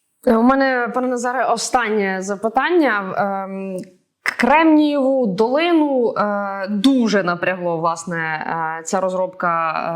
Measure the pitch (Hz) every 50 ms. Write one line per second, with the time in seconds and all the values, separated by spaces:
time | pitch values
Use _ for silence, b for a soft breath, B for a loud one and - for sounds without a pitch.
0 | _ _ _ _ - - 226 226 233 254 269 269 269 269 254 247 240 214 - 254
1 | 254 254 254 247 226 247 247 262 226 - 233 226 - - - 247 233 214 214 214
2 | 196 190 190 190 190 196 202 185 214 226 220 247 277 320 359 349 302 247 214 202
3 | 196 190 - - 202 196 196 196 190 190 196 190 196 190 185 185 - - - _
4 | _ _ _ _ - - - - 233 226 285 311 330 320 311 302 302 294 294 285
5 | 262 262 269 262 247 202 180 190 220 240 262 302 339 349 339 311 302 285 269 254
6 | 233 208 - - 208 208 202 202 202 196 196 196 190 196 208 202 190 269 277 254
7 | 233 208 208 202 180 180 175 175 190 180 185 180 180 175 170 160 165 170 165 170
8 | - 185 170 165 160 160 160 156 - - 165 165 156 156 160 165 160 - 202 185
9 | 190 185 185 185 185 185 185 - 180 175 170 165 165 160 156 160 - 165 165